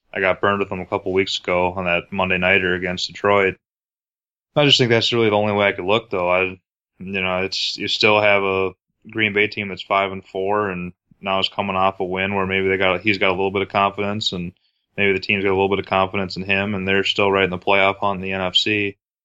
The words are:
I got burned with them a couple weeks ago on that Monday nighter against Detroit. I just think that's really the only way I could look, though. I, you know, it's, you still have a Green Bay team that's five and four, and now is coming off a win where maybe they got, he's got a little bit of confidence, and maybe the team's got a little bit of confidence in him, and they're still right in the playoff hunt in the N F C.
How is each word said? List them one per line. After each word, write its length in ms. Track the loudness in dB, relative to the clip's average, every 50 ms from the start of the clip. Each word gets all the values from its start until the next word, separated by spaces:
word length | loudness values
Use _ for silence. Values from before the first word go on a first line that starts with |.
| _ _ -6
I 80 | -2
got 200 | 0 0 0 2
burned 200 | 0 0 0 0
with 80 | -2 -4
them 100 | -4 -6
a 60 | -6
couple 260 | -6 -6 -6 -4 -2 0
weeks 260 | 0 0 0 -4 -6
ago 340 | -4 -2 0 0 0 0 -2
on 120 | -2 -2
that 280 | -2 -2 -2 -2 -4 -4
Monday 260 | -2 -2 0 0 0
nighter 360 | 2 2 2 2 2 0 -2
against 340 | -2 -4 -4 -6 -6 -8 -10
Detroit. 480 | -8 -2 0 2 4 4 4 2 0 -4 _ _ _ _ _ _ _ _ _ _ _ _ _ _ _ _ _ _ _
I 80 | 2 4
just 140 | 4 4 4
think 120 | 4 4
that's 220 | 4 2 2 2 2
really 180 | 2 2 4
the 60 | 2
only 160 | 2 2 2 2
way 140 | 2 2
I 60 | 2 2
could 120 | 0 0
look, 260 | 0 0 0 0 -2
though. 200 | -4 -2 0 2
I, 120 | 2 2 0 -2 -4 -10 _ _ _ _ _ _ _ _
you 220 | -12 -8 -6 -4
know, 220 | -4 -2 -2 -2 -4
it's, 340 | -4 -4 -6 -6 -6 -6
you 100 | -6 -6
still 340 | -6 -2 0 2 4 4 4
have 220 | 6 4 4 4 2
a 280 | 2 0 0 0 -2 -4 -8 _ _ _ _ _ -10
Green 220 | -4 -2 -2 0 2
Bay 160 | 0 0 0
team 200 | -2 -6 -10 -10
that's 140 | -10 -12 -6
five 300 | -2 0 0 0 0 -4
and 120 | -8 -12
four, 460 | -10 -6 -4 -2 -2 0 0 -2 -2
and 220 | -4 -6 -8 -10 -12 _ _ _ _ _
now 200 | -6 -4 -2 -2
is 80 | -2 -2
coming 280 | -4 -4 -4 -4 -2
off 240 | 0 0 0 0 -2
a 40 | -4
win 300 | -4 -4 -4 -4 -2 -2
where 120 | -2 -2
maybe 220 | 0 0 0 0 0
they 80 | 2
got, 240 | 2 2 2 0 0
he's 180 | 0 0 0 2
got 120 | 2 2
a 20 | 2
little 180 | 2 0 0
bit 120 | 0 -2 -4
of 60 | -2
confidence, 640 | 0 2 2 2 0 -2 -4 -4 -4 -4 -4 -4
and 220 | -4 -4 -6 -10 -12 _ _ _ _ _ _ _ _
maybe 160 | 0 2 2 2
the 80 | 0
team's 220 | 0 -2 -2 0 0
got 80 | 0
a 80 | 2 2
little 100 | 2 2
bit 120 | 0 -2
of 60 | -2
confidence 500 | 0 0 2 2 0 0 -4 -6 -6 -6
in 80 | -8 -4
him, 320 | -2 -2 0 0 -2 -4
and 100 | -4 -2
they're 160 | 0 0 0 0
still 300 | 0 0 2 2 2 4
right 120 | 2 2
in 60 | 0
the 80 | -2 -4
playoff 400 | 0 2 2 4 4 2 2 0
hunt 200 | -2 -2 -2 -2
in 40 | -4
the 100 | -6 -4
N 100 | -4 -4
F 120 | 0 0
C. 420 | 0 0 0 0 -2 -2 -4 -6 _ _ _ _ _ _